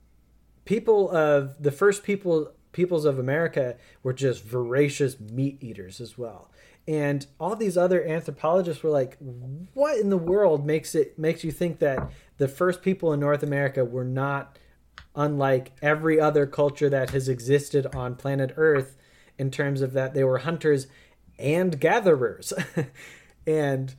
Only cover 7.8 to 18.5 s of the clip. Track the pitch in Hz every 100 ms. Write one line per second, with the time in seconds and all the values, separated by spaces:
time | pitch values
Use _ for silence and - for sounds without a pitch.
7.8 | 180 180 160 160 160 139 156 185 175 143
8.8 | 156 143 127 - 135 123 127 143 185 262
9.8 | 294 254 202 190 165 202 196 151 147 156
10.8 | - 160 143 - 156 165 160 - 175 156
11.8 | 147 131 - - - - 135 - 180 175
12.8 | 190 185 165 147 143 147 147 139 139 139
13.8 | 120 127 127 131 139 139 - _ _ _
14.8 | _ - - - 147 143 135 127 131 -
15.8 | 147 151 160 156 151 147 143 - 147 135
16.8 | 143 139 127 135 131 123 120 143 143 143
17.8 | 135 135 123 123 139 139 131